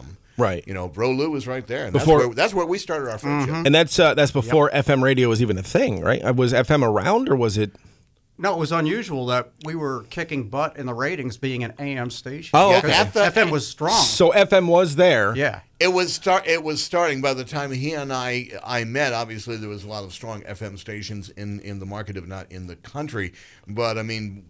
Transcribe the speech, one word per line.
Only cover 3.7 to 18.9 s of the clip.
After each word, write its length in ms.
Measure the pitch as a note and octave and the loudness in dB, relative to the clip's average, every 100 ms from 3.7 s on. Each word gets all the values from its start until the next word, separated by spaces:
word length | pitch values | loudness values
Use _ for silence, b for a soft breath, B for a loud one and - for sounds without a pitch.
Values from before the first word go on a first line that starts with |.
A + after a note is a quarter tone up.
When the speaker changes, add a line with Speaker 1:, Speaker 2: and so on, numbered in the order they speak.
Speaker 1:
that's, 240 | D3+ E3 - | 4 4 4
uh, 140 | D#3+ | 4
that's 200 | C#3 C#3+ | 6 2
before 340 | C#3+ A2+ D#3 D3 | 2 2 4 4
Speaker 3:
Yep. 120 | C#3+ | 2
Speaker 1:
F 100 | C#3 | 2
M 120 | C3+ | 4
radio 260 | C3 C3 B2 | 4 4 4
was 100 | A2+ | 4
even 160 | A#2 F#2+ | 2 0
a 60 | |
thing, 400 | F#2+ F3 C4+ F#2 | 0 0 2 0
right? 200 | D#2+ - | 0 0
Uh, 120 | A2 | 0
was 180 | B2+ B2 | 2 2
F 180 | B2+ B2 | 2 2
M 140 | D3+ | 4
around, 440 | A#2+ G#2 A2+ A3 C4 | 4 2 2 2 2
or 60 | C3+ | 2
was 200 | A#2 G2+ | 2 0
it? 180 | G#2 - b b b _ _ - | -2 -4 b b b _ _ -6
Speaker 3:
No, 120 | F#3+ | -4
it 40 | E3+ | -2
was 140 | D3+ | 0
unusual 540 | E3 D#3 G#3 F#3+ C#3 B2 | 0 0 -2 -4 -6 -2
that 240 | B2 A#2+ _ D3 | -2 -2 _ -10
we 80 | |
were 300 | E3 D3 B2+ G2+ | -6 -4 -6 -8
kicking 400 | E3+ E3 D3 G#2+ | -10 -6 -6 -6
butt 300 | C3+ D3+ C#3+ | -4 -4 -4
in 80 | B2+ | -8
the 80 | |
ratings 420 | A#2+ C#3 F3 B2+ - | -4 -4 -4 -8 -6
being 260 | C3+ B2+ | -6 -4
an 120 | A#2 - | -6 -8
A 160 | C#3+ C3+ | -8 -6
M 100 | A#2+ | -6
station. 440 | - C3 C#3+ E3 | -8 -12 -14 0
Speaker 1:
Oh, 160 | D3+ G3 | 4 6
Speaker 2:
Yeah, 80 | F3 | 6
Speaker 1:
okay. 140 | - | 4
Speaker 2:
at 200 | E3+ G3+ | 2 2
the 120 | A3 G3+ | 2 2
Speaker 3:
F 100 | A3 | 4
M 140 | F#3+ | 2
was 160 | D3+ A#2+ | 0 -4
strong. 340 | - D#3 A3+ | -4 0 2
Speaker 1:
So 280 | - - E3+ | 2 4 4
F 240 | G#3 G3 | 6 6
M 120 | F#3+ F3 | 4 6
was 300 | E3+ F#3 C#3+ | 4 4 6
there. 400 | F3+ B2+ G2+ A#2+ | 6 6 4 2
Speaker 3:
Yeah. 240 | C#3+ G2+ - - | -2 -4 -12 0
Speaker 2:
It 100 | F3 | 2
was 180 | F3+ F3+ | 2 0
star-, 280 | - G3 F#3+ F3 | -2 2 2 2
it 160 | E3 | -2
was 200 | D#3 D3+ | 0 -4
starting 380 | - F3 E3+ C#3 | -2 0 0 0
by 100 | C#3 | -2
the 100 | C3 | -2
time 260 | B2 D3+ C#3+ | -6 -8 -6
he 220 | B2+ C#3+ | -6 -4
and 160 | D#3 C#3 | -6 -6
I, 360 | C3 B2+ B2 B2 - | -6 -4 -6 -6 -12
I 200 | - B2 | -6 -6
met. 280 | A2+ | -4